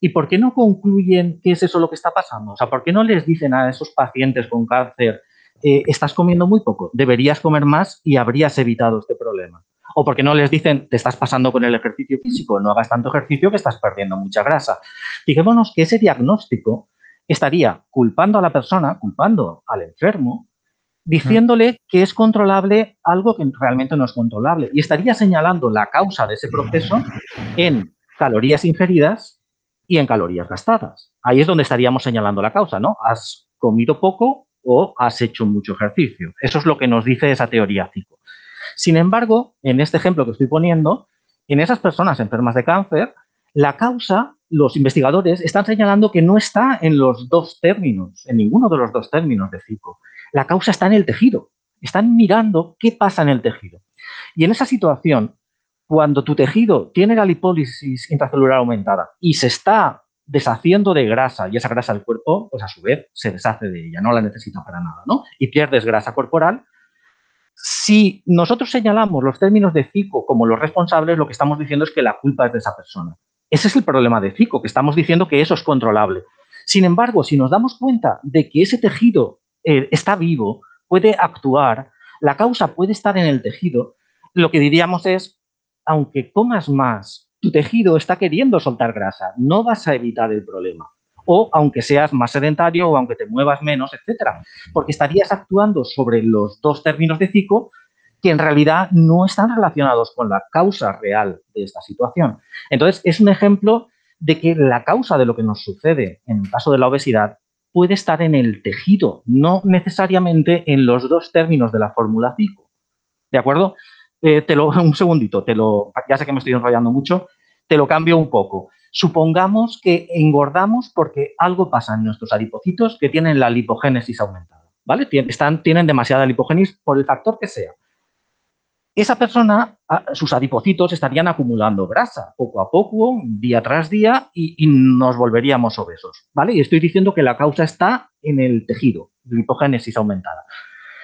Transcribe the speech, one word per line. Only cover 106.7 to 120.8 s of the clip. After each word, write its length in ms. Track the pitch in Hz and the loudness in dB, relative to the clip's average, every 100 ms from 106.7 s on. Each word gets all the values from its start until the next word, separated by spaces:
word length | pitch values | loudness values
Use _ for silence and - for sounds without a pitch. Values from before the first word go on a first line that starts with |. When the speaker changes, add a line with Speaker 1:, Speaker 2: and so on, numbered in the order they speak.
Speaker 1:
de 60 | 135 | 2
la 100 | 127 | 2
obesidad 500 | 139 139 110 104 - _ _ _ | 0 0 0 0 -6 _ _ _
puede 220 | 175 180 | 0 2
estar 280 | 196 - 160 | 0 -2 -2
en 120 | 165 | 2
el 280 | 143 120 101 | 2 0 -2
tejido, 600 | 104 - - 196 120 - - | -6 -6 0 2 2 -4 -2
no 340 | 127 160 185 | 2 2 0
necesariamente 1000 | 196 185 180 - 190 185 180 160 151 170 160 | 2 0 0 -2 0 0 2 2 2 0 2
en 140 | 139 123 | 2 4
los 220 | 123 127 | 2 2
dos 220 | 165 - | -2 0
términos 400 | 170 160 151 117 | 0 2 0 0
de 60 | 110 | -2
la 120 | 104 | -2
fórmula 420 | - 107 110 120 - | -2 -2 0 -2 -2
fico. 340 | - - _ _ _ _ _ _ - | -4 -4 _ _ _ _ _ _ -4
¿De 80 | 135 | -2
acuerdo? 380 | 131 147 190 - - - _ - | 2 2 0 -4 -20 -20 _ -2
Eh, 180 | 160 151 | 2 2
te 140 | 151 147 | 2 2
lo, 120 | 147 | 2
<laughs> 140 | 180 | 4
un 120 | 165 | 2
segundito, 500 | 143 180 160 107 101 | 2 2 2 0 -4
te 100 | 98 | -2
lo, 380 | 110 110 104 101 - - | 0 2 0 -2 -8 -2
ya 80 | 139 | -2
sé 80 | |
que 80 | 143 | -2
me 60 | 135 | -6
estoy 160 | 131 | -2
enrollando 360 | 123 123 120 120 | 0 2 2 2
mucho, 380 | 131 139 180 180 _ _ _ - | -2 -2 -4 -4 _ _ _ 0
te 80 | 151 | 0
lo 100 | 139 | 2
cambio 300 | 160 165 165 | 0 2 2
un 140 | 156 | 2
poco. 400 | 113 98 95 - _ _ | 0 -2 -6 -14 _ _
Supongamos 880 | - 170 165 160 170 185 220 233 - | -2 0 2 2 2 0 0 -2 -4
que 260 | 190 170 170 | -2 -2 -2
engordamos 800 | 170 151 143 143 170 196 240 | 0 2 4 2 0 0 -2